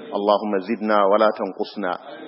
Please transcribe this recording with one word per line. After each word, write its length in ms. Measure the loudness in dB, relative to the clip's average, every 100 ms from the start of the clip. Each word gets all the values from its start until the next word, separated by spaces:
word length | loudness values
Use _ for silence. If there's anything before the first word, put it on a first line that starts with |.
| -10
اللهم 380 | -2 2 2 2 -4
زدنا 480 | -2 -4 2 4
ولا 240 | 4 6 4
تنقصنا، 600 | 2 -6 -6 -8 -6 -6 -6 -10 -14